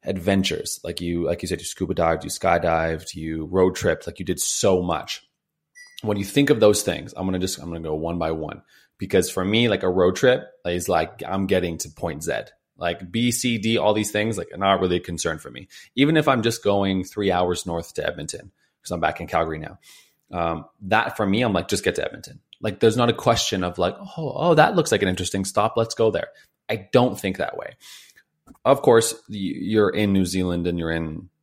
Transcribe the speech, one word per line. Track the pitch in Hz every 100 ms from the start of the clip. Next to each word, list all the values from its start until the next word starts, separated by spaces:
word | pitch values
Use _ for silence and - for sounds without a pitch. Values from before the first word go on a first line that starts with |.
adventures. | - 95 85 98 95 82 - -
Like | - 85
you, | 87 87 82
like | 87
you | 90
said, | 87
you | -
scuba | - 87
dived, | 82 82 80
you | -
skydived, | - 92 85 82 82 82 80 - 80
you | 80 80 78
road | 92 92 92
tripped, | 98 80 -
like, | -
you | 87
did | 87
so | - - 104 92
much. | 87 82 - - _ _ _ _ _ _ - -
When | 107 104
you | 98
think | 139 143
of | 127
those | 107 101
things, | - 80 73 -
I'm | 92
gonna | 92
just, | 92 -
I'm | 85
gonna | 85
go | 80 78
one | 82 85
by | 80
one, | 80 76 - _ _ _ _
because | 98 95 90
for | - 92
me, | 110 120
like, | 98
a | 92
road | 90 90 92
trip | 127 127 - - 87
is | 87 85
like, | 87 85 - -
I'm | 95 98
getting | 92 87 82
to | 78
point | 76 87 73
Z. | 82 62 - _ _ _
Like, | 85 85 87
B, | 107 120
C, | 117 127 117
D, | 107 113
all | 95
these | 107 104
things, | 107 107 101
like, | 82
are | -
not | 98 95
really | 90 87
a |
concern | - 85 87 78
for | 69
me. | 62 - - - -
Even | 143 160
if | 147
I'm | 131
just | 113 113
going | 104 101 98 95
three | 92 - 101
hours | 90 90 87 -
north | 85 82
to | - -
Edmonton, | - 76 - - _ _ _
'cause | -
I'm | 87
back | 80 82
in | 85
Calgary | 82 80 78
now. | 78 98 _ - _ _ _
Um, | 90 85 80 76 _
that | 98 107 - -
for | 101
me, | 101
I'm | 123
like, | 92 85
"Just | 98
get | - 85
to |
Edmonton." | - - - - _ _
Like, | 110 95
there's | 113 110
not | 120
a |
question | 117 - 117 - 98
of, | 87 87
like, | 90 -
"Oh, | 196 - 156 135
oh, | 165 160
that | 151 190
looks | 156
like | 104
an | 98
interesting | 92 90 98 95
stop. | - 107 -
Let's | 113
go | - 110
there." | 95 - - _ _ _
I | 110 98
don't | 127 123 -
think | 98 92
that | - -
way. | - - - - - _ _ _ _ - -
Of | 135
course, | 135 117 113 - _
y-, | 104
you're | 92 - 87 107 101
in | - 104
New | 95 90
Zealand | 92 90 87 87
and | 87
you're | 82
in | 82 82 78 95 _